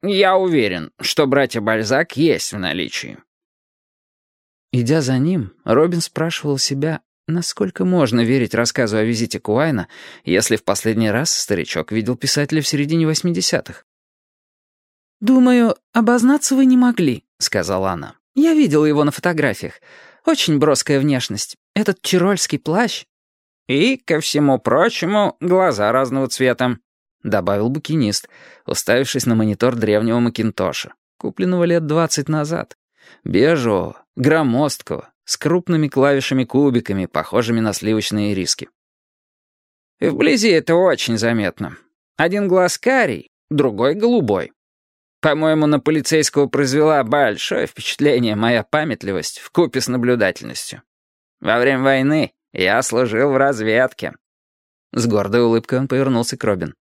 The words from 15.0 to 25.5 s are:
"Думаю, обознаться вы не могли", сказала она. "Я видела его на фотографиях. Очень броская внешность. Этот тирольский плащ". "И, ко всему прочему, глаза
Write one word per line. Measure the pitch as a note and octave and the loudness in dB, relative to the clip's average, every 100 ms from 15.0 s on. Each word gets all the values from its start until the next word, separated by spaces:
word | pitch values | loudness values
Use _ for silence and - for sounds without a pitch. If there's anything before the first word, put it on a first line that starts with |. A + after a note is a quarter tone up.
| _ _ | _ _
"Думаю, | G#3 C4 B3+ B3 A#3 - _ | 2 4 6 4 2 0 _
обознаться | A3+ A3+ A#3+ A#3+ D4 - C4+ | 0 2 4 4 2 2 2
вы | C4 | 4
не | B3+ | 6
могли", | B3 A#3 E3 A#2+ _ _ | 4 2 0 0 _ _
сказала | - G#2 E2+ F#2+ F#2+ | -4 -2 0 -2 -2
она. | F2 C#2 - _ | -4 -8 -18 _
"Я | - D#4+ | 2 4
видела | D#4 A#3+ D3+ | 4 4 4
его | D3+ D3 | 4 4
на | D3 | 0
фотографиях. | - F3+ E3 C#3+ G2+ D2 - _ - - _ - | 0 -4 0 -2 -2 -8 -14 _ -20 -20 _ -2
Очень | D#4+ - D3 | 0 2 2
броская | D#3 C#3 - C#3+ | 2 2 2 0
внешность. | C#3+ C3+ - G#2 - - _ - | 2 0 -2 -8 -10 -12 _ -4
Этот | G#3 F#3 | -2 -2
тирольский | - F3+ F3+ F#3+ - D3 | 0 0 2 0 -2 -4
плащ". | - E3+ A#3+ - - _ _ _ _ _ _ | -2 -2 -2 -4 -12 _ _ _ _ _ _
"И, | C3+ D3 C3+ | 0 0 0
ко | - D#3 | -2 -2
всему | - D3 D3 C3 | -2 0 2 2
прочему, | - C3+ G3+ - E3+ G#3 G3+ - | 2 2 2 0 -2 0 0 -2
глаза | F3 | 0